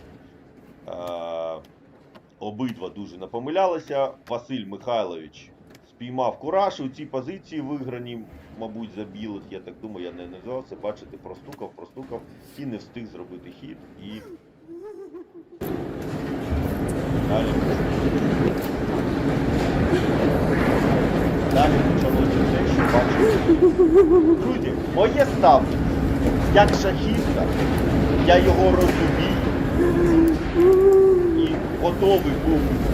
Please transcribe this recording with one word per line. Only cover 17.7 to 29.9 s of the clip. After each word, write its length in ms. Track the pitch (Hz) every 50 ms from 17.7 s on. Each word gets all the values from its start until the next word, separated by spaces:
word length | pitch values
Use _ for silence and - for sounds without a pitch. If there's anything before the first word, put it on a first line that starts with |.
| 220 - - - - - - - - - - - - - - - - - - - - - - - - - - - - - - - - - - - - - - - - - - - - - - - - - - - - - - - 139 - - - - - - - - - - - - - - - - - - 143 139
Далі 180 | 135 147 147 - - - - -
почалося 440 | - - - - - - - - - - - -
те, 200 | - - - -
що 100 | - - - -
бачите. 600 | 605 622 - - - 415 440 427 370 - - 339 - 359 359 311 359 370 320 320 381 392 302 339 359 311 311 330 294 -
Друзі, 300 | 247 254 - - - - - - - -
моє 320 | 165 202 247 262 277 269 262 - -
ставлення, 400 | 196 170 147 160 147 139 - - - - - - - - - - - - - - - - -
як 140 | 196 208 208
шахіста, 800 | - - - 196 185 147 170 - - - - - - - - - - - - - - - - - - - - - - - -
я 120 | - 175 180
його 320 | 185 185 180 175 190 185 180
розумію 600 | 185 180 175 - - 165 147 139 - - - - - - - - - - - - - 349 349